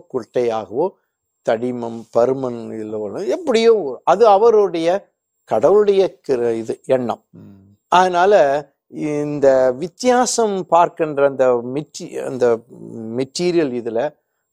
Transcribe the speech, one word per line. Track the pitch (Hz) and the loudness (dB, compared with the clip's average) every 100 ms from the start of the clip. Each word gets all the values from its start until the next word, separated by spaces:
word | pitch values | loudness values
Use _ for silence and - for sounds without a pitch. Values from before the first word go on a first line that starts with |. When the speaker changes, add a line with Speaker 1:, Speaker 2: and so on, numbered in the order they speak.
| - | -2
Speaker 1:
குட்டையாகவோ | 127 107 127 120 113 92 117 190 - _ _ _ _ | -10 -6 -2 -2 -4 -6 -4 -4 -6 _ _ _ _
தடிமம் | - 113 123 123 117 117 110 | -4 -2 -4 -6 -8 -12 -4
பருமன் | 117 123 135 127 120 110 | 0 0 0 -4 -8 -10
இதுல | 110 107 | -12 -10
உள்ள | 107 104 123 | -8 -8 -8
எப்படியோ | 220 330 311 226 226 214 | -6 -4 0 2 4 2
ஒரு-, | 143 120 | 0 -4
அது | - 190 226 | 0 4 6
அவருடைய | 196 233 220 196 165 165 196 - _ _ _ | 6 6 4 2 0 -2 -2 -6 _ _ _
கடவுளுடைய | _ 110 147 208 202 190 185 - - | _ 0 4 4 4 2 0 -4 -4
கிர-, | 123 120 | -2 0
இது | 113 113 - - | -2 -6 -8 -2
எண்ணம். | 131 120 107 _ | -2 0 -6 _
Speaker 2:
ம். | 110 104 98 98 _ _ | -20 -20 -20 _ _ _
Speaker 1:
அதனால | 175 185 175 190 202 143 143 147 _ _ | 2 2 2 4 4 4 0 -6 _ _
இந்த | 151 151 147 147 147 135 131 131 | -10 -6 -4 -4 2 4 4 2
வித்தியாசம் | 127 180 - 247 247 240 - 220 190 - | -2 -8 -4 0 2 0 0 -2 -2 0
பார்க்கின்ற | 170 170 - 156 139 139 | 2 2 -2 -4 0 0
அந்த | 131 127 120 123 | 2 0 0 -4
மெட்டி-, | 135 151 - 175 131 131 | -8 -10 -14 -14 -10 -10
அந்த | 127 123 113 117 117 113 | -2 0 0 -4 -20 -18
மெட்டீரியல் | 113 113 120 135 - 175 170 143 | -14 -10 -8 -6 -4 -2 0 -2
இதுல | 123 113 110 147 - _ _ _ | -4 -6 -4 -6 -8 _ _ _